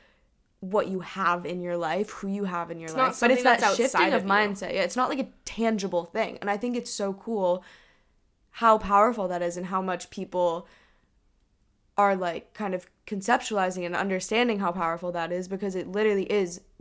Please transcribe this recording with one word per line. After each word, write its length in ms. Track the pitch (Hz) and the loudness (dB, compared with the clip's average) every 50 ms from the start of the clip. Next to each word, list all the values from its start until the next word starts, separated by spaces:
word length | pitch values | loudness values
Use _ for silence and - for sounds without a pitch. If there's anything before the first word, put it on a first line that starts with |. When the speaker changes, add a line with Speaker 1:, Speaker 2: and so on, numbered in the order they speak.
| _ _ _ _ _ _ _ _ _ _ _ - | _ _ _ _ _ _ _ _ _ _ _ -14
Speaker 1:
what 280 | - 185 196 208 - | -8 -2 0 0 0
you 120 | - 190 185 | 0 -2 -6
have 440 | 175 - - 190 190 170 175 175 175 | -6 -8 -4 0 0 2 2 0 -2
in 160 | 147 180 180 | -6 -6 -6
your 160 | 175 175 175 | -4 -4 -2
life, 360 | 175 170 156 165 190 214 208 | -2 -2 -2 0 -2 -2 -4
who 160 | - - - | -6 -8 -6
you 160 | 196 196 208 202 | -4 -4 -2 -4
have 260 | 190 180 170 170 165 | -4 -4 -4 -6 -6
in 100 | 170 165 | -8 -10
your 60 | 165 | -10
Speaker 2:
It's 80 | 160 160 | -6 0
Speaker 1:
life. 80 | 269 | 0
Speaker 2:
not 180 | 262 254 254 - | 0 0 2 2
Speaker 1:
But 120 | 240 240 | 4 4
it's 100 | 262 247 | 4 6
Speaker 2:
something 20 | 247 | 6
Speaker 1:
that 140 | 262 240 226 | 4 4 4
Speaker 2:
that's 180 | 233 208 196 | 4 2 2
Speaker 1:
shifting 240 | - 233 262 - 170 | 2 2 2 4 4
Speaker 2:
outside 120 | 175 190 277 | 4 4 4
Speaker 1:
of 80 | 220 | 2
Speaker 2:
of 60 | 190 | 2
you. 20 | 196 | 4
Speaker 1:
mindset. 440 | 196 208 214 202 196 196 202 175 - | 4 4 4 2 0 -4 -6 -4 -2
Yeah, 100 | 190 180 | -2 -2
it's 120 | 185 - | -2 0
not, 140 | 247 254 - | 0 0 0
like, 100 | 302 262 | 0 -4
a 80 | 254 - - _ - | -4 -6 -8 _ -16
tangible 640 | - - - 226 226 220 208 190 190 170 175 175 | -10 -4 0 0 0 0 0 -2 0 -2 -2 -2
thing. 320 | - - 220 214 175 - - | -2 -2 -2 -2 -2 -4 -6
And 100 | - 202 | -4 -4
I 60 | 202 | -2
think 180 | 208 233 247 240 | -2 -2 -2 -4
it's 160 | 247 233 - | -4 -6 -6
so 220 | - - 202 196 196 | -6 -4 -4 -4 -4
cool 500 | 196 - - 233 208 190 175 180 185 185 - - - - _ _ _ _ _ _ _ _ _ _ _ _ _ - | -6 -6 -4 -2 0 2 2 2 0 -2 -12 -20 -20 -20 _ _ _ _ _ _ _ _ _ _ _ _ _ -6
how 220 | - 233 226 220 | 2 6 6 6
powerful 500 | 214 196 190 202 202 208 240 233 220 190 185 | 6 4 4 6 6 6 6 4 0 -2 -2
that 120 | 180 175 | -2 0
is 160 | 175 175 175 | -2 -2 -4
and 100 | 180 180 | -4 -6
how 140 | 175 196 190 | -4 -4 -2
much 280 | 190 190 185 185 - - | -2 -2 -4 -4 -6 -10
people 580 | - - 185 190 - 185 180 175 165 175 185 - - _ _ _ _ _ _ _ _ _ _ _ _ _ _ _ _ _ _ _ _ _ _ _ - | -10 -10 -10 -4 0 2 2 2 2 -2 -6 -12 -20 _ _ _ _ _ _ _ _ _ _ _ _ _ _ _ _ _ _ _ _ _ _ _ 0
are, 180 | - 202 202 196 | 4 4 4 4
like, 380 | 185 185 175 165 - - _ - | 2 0 -4 -4 -6 -10 _ -10
kind 220 | - 214 196 185 | -8 -6 -4 -4
of 100 | 180 - - _ _ - | -4 -6 -8 _ _ -12
conceptualizing 760 | - 214 196 190 - 240 - - - 220 202 185 185 185 185 175 | -10 -8 -6 0 0 0 0 0 -2 0 0 0 0 -2 -4 -6
and 100 | 170 175 | -4 -2
understanding 640 | - 190 196 190 185 - - 214 226 240 240 220 196 | -2 -2 0 -2 -2 -2 0 0 2 2 2 0 0
how 120 | 202 175 | -2 -2
powerful 400 | 175 190 170 165 165 170 180 180 175 | -2 -2 -2 -2 -2 -4 -4 -4 -4
that 180 | 175 165 165 | -4 -4 -4
is, 160 | 175 180 185 | -4 -6 -6
because 260 | 180 196 190 208 196 185 | -6 -6 -6 -4 -4 -4
it 140 | 185 170 | -4 -6
literally 440 | 175 185 202 214 220 208 196 190 - | -4 -2 0 2 2 2 2 0 0
is 300 | 202 208 190 175 170 - _ _ _ - | 0 0 0 0 -4 -10 _ _ _ -10